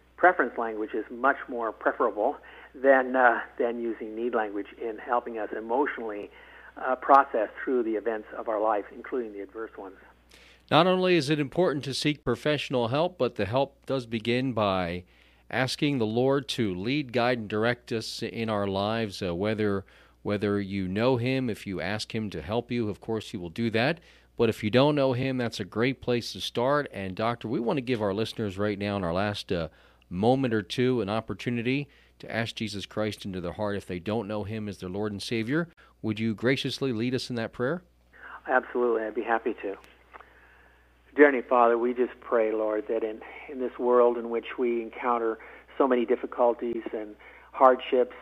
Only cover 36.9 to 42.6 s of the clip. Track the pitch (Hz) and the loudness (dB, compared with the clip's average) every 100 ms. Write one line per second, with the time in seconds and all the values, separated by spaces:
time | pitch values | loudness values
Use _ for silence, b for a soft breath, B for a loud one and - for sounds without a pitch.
36.9 | 110 123 123 - 120 113 - 123 175 - | -2 -2 -2 -4 -6 -6 -2 -2 -2 -8
37.9 | _ _ B B B - 131 - 123 120 | _ _ B B B 0 0 2 2 2
38.9 | 110 110 110 110 113 123 104 101 98 - | 2 -2 -4 -2 0 -2 -4 -6 -10 -14
39.9 | - _ B B B B B B B B | -20 _ B B B B B B B B
40.9 | B _ - 143 131 - 123 117 117 120 | B _ 6 6 6 2 6 6 6 2
41.9 | 123 120 - - 120 110 110 | 0 -2 -4 0 2 2 0